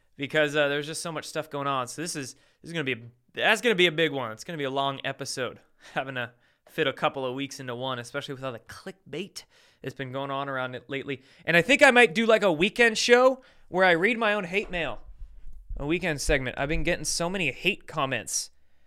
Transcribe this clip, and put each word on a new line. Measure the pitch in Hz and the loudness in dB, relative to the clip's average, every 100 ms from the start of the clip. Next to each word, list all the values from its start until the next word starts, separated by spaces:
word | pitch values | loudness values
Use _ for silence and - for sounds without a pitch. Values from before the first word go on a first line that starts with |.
| _ - | _ -12
because, | 139 156 151 151 | -2 0 2 2
uh, | 143 | 0
there's | 147 147 | 0 -4
just | 160 | -8
so | 175 | -8
much | 151 - | -10 -8
stuff | 160 147 | -10 -8
going | 143 139 | -6 -4
on. | 135 120 | -4 -4
So | - | -8
this | 170 160 | -8 -8
is, | 131 - _ _ | -10 -14 _ _
this | 147 | -10
is | |
gonna | 170 135 | -6 -4
be | |
a, | 113 120 - _ | -6 -8 -20 _
that's | - 147 214 | -2 2 2
gonna | 240 185 | 2 4
be | 180 | 4
a | |
big | 156 160 | 4 0
one. | 139 117 | 0 -6
It's | 110 - | -8 -10
gonna | 165 | -6
be | |
a | 135 | -4
long | 135 139 135 | -2 -2 -4
episode. | - 135 135 - 117 113 _ _ | -6 -8 -8 -6 -6 -8 _ _
<laughs> | - 160 | -10 -8
Having | 135 131 | -6 -6
to | 120 - _ _ _ | -8 -12 _ _ _
fit | - 143 | -4 -4
a | |
couple | 127 156 143 131 | -2 -4 -2 -6
of | 131 | -6
weeks | 135 - | -8 -10
into | 127 120 | -10 -8
one, | 131 123 | -6 -6
especially | 120 143 135 131 | -8 -10 -10 -10
with | 131 | -10
all | |
the | 113 | -10
clickbait | - - - - - 147 196 - - _ _ _ | -14 -18 -18 -18 -12 -12 -12 -14 -20 _ _ _
that's | 131 | -14
been | 127 131 | -10 -8
going | 131 139 | -8 -6
on | 135 139 | -6 -6
around | 135 127 127 | -6 -6 -8
it | - | -8
lately. | 135 135 139 _ _ | -8 -6 -8 _ _
And | - 170 | 2 4
I | |
think | 165 277 | 6 8
I | 285 | 8
might | 240 240 160 | 10 6 4
do, | 226 | 4
like, | 220 | 6
a | 202 | 4
weekend | 151 202 - 233 214 | 4 2 4 2 4
show | - 240 262 262 - - - | 6 6 8 4 -4 -20 -6
where | 180 | 2
I | 185 | 4
read | 170 196 247 | 6 2 2
my | 220 | 0
own | 208 180 | 0 -2
hate | 190 - | -4 -4
mail. | 180 143 104 - - - - - - - - | -4 -6 -6 -12 -16 -16 -14 -14 -12 -10 -6
A | 143 | -2
weekend | 175 185 143 | 0 0 -2
segment. | - 143 127 - | 2 2 0 -4
I've | 143 | 0
been | 165 | 0
getting | 170 175 | 2 0
so | 151 - 170 | -2 -2 -2
many | 196 151 | -2 -4
hate | - 180 185 - | 0 -2 -2 -4
comments, | 156 135 123 - - - - - - | -4 -2 -4 -4 -6 -6 -14 -20 -20